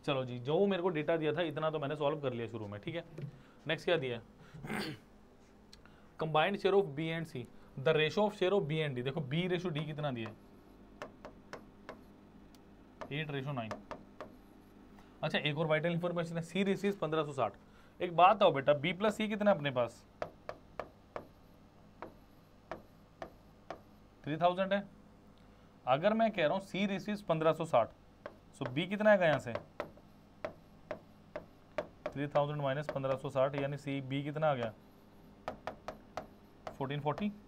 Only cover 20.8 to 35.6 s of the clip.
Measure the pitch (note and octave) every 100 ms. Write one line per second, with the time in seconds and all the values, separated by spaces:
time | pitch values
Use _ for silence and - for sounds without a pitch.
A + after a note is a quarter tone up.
20.8 | - - - - - - - - - -
21.8 | - - - - - - - - - -
22.8 | - - - - - - - - - -
23.8 | - - - - - D#3 F3 F3+ F#3+ G3+
24.8 | G3+ - - - - - - - - -
25.8 | B2 C3+ F#3+ A3 A3+ G#3 D3+ F#3+ G3 -
26.8 | G3+ G3 - G#3 - D#3+ D#3+ D#3 D#3+ B2+
27.8 | G#2+ - - - - - - - C3+ B2+
28.8 | F3+ G3+ G#3+ G3+ E3+ C#3 A#2+ A2+ - -
29.8 | - - - - - - - - - -
30.8 | - - - - - - - - - -
31.8 | - - - C#3 C#3+ D3 C#3+ D3 C#3 C#3
32.8 | D3 C#3 C3+ C3 C#3+ C3 C3+ C#3+ C#3 C#3+
33.8 | - C#3 C3 C#3 C#3+ D3 D#3 C3 A2+ G#2
34.8 | - - - - - - - -